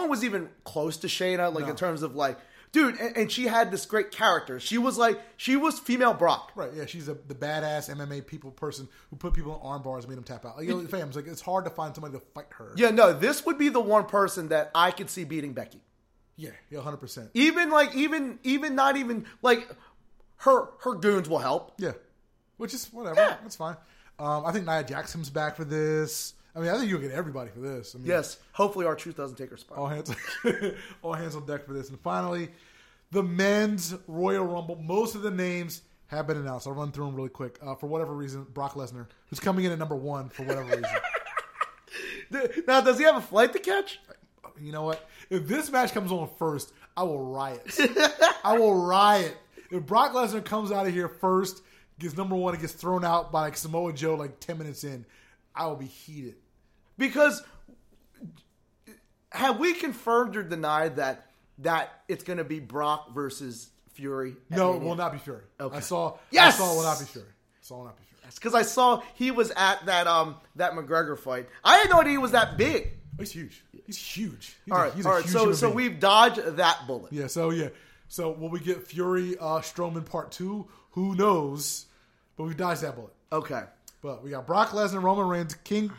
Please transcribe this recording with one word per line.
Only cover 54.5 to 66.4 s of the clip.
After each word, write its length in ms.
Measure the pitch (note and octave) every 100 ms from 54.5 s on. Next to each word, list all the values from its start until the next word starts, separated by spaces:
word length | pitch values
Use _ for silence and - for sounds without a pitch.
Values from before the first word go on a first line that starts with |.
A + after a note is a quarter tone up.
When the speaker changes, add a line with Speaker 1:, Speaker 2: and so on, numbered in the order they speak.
| D#3+
Speaker 2:
minutes 260 | D#3 C3+
in, 200 | D3 B2+ A2+ _ _ _ _ C3+
I 100 | D#3+
will 80 |
be 120 | C#3 C3+
heated. 500 | - - D3+ B2 - _ _ _ _ _ -
Speaker 1:
Because 460 | C4+ D4 D4 D4 - - - - _ _ _ _ E3 E3 _ _ _ _ - - _ _ _
have 280 | - C4 A3+
we 160 | E4+
confirmed 640 | E4+ D#4 - A#3 A#3 A#3+ G3+
or 60 |
denied 540 | F3 E3+ D#3 D#3 D#3+ C#3+
that, 300 | C3+ C3 - _ _ -
that 440 | D#3 E3 - - -
it's 160 | F3
gonna 200 | - F3
be 160 | D3 D#3
Brock 520 | A#2 C3+ D3 D3+ D3+
versus 560 | C3 C#3 - C3+ A2+ - _ _
Fury 440 | - C#3 C3+ C3 C3 -
at 60 | F3
Speaker 2:
No, 140 | F#3
it 20 |
Speaker 1:
Mania? 140 | F3 D#3+
Speaker 2:
will 80 | E3+
not 160 | E3+
be 60 | D3
Fury. 240 | - A#2 G2+ -
Speaker 1:
Okay. 160 | C#3 C#3+
Speaker 2:
I 40 |
saw, 380 | - F3 E3 - -
Speaker 1:
Yes! 240 | D#4+